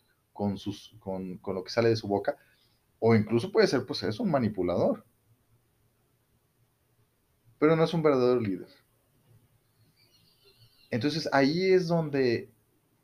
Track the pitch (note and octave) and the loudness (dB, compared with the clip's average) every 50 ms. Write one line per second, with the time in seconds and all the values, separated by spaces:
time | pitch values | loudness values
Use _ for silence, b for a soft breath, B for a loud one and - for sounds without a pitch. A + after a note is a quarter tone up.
0 | _ _ _ _ _ _ _ - G#2 G2+ G2 F#2+ - G#2 F#2+ - - - _ - | _ _ _ _ _ _ _ -6 -4 -4 -4 -6 -8 -10 -10 -12 -14 -20 _ -16
1 | - F#2+ F#2+ F#2 F#2+ F#2 F2+ - - B2 G#2+ F#2+ F#2 - - A#2 A2+ A2+ A2+ A2 | -12 -10 -8 -8 -8 -10 -12 -12 -10 -8 -8 -8 -8 -6 -2 0 2 2 2 0
2 | - G2+ G2+ G2 - C#3+ D3 b b b b b b b b b b _ _ - | -2 -2 -2 -2 -2 -4 -6 b b b b b b b b b b _ _ -2
3 | - A2+ A2+ G#2+ G#2 G#2 A2+ A#2+ - F#3+ - A3+ G#3 - D3 B2+ - - C#3+ - | 2 4 4 4 4 2 0 -2 -2 0 2 2 2 4 2 -2 -2 -4 -8 -6
4 | G2+ F#2 G#2 - B3 F#3+ D3+ C3+ A#2 G2+ G#2+ F#2+ F2 F2 F2 G#2 D#3 A#3 B3 - | -6 -6 -6 -4 -2 -2 0 0 0 -2 -2 -2 -2 -2 0 0 0 -2 -2 -4
5 | - _ _ _ _ _ _ _ _ _ _ _ _ _ _ _ _ _ _ _ | -10 _ _ _ _ _ _ _ _ _ _ _ _ _ _ _ _ _ _ _
6 | _ _ _ _ _ _ _ _ _ _ _ _ _ _ _ _ _ _ _ _ | _ _ _ _ _ _ _ _ _ _ _ _ _ _ _ _ _ _ _ _
7 | _ _ _ _ _ _ _ _ _ _ _ - D3+ D#3 E3 D#3+ E3 D#3+ F3+ E3 | _ _ _ _ _ _ _ _ _ _ _ 0 2 2 4 4 2 0 0 0
8 | D3+ D3+ C#3 B2+ B2 B2 B2+ B2 A2 G2+ F#2 F2 - - - _ _ _ _ _ | 2 2 2 4 2 2 2 2 0 -2 -4 -6 -10 -16 -20 _ _ _ _ _
9 | _ _ _ _ _ _ _ _ _ _ _ _ _ _ _ _ _ _ _ _ | _ _ _ _ _ _ _ _ _ _ _ _ _ _ _ _ _ _ _ _
10 | _ _ _ _ _ _ _ _ _ _ _ _ _ _ _ _ _ - - A#2 | _ _ _ _ _ _ _ _ _ _ _ _ _ _ _ _ _ -6 -6 -2
11 | A#2+ D3 D3 E3 - - C3+ C#3 C#3 C3+ D#3+ F3+ F#3+ F#3+ F#3 F#3 F3 E3 F3 E3+ | -2 -2 -2 -2 -6 0 2 2 4 4 2 2 2 4 4 4 4 2 0 0
12 | D#3+ D3 C#3 C#3 C3 B2 A2+ G2+ - - _ _ _ _ _ _ _ _ _ _ | 0 0 0 0 2 2 2 0 -4 -8 _ _ _ _ _ _ _ _ _ _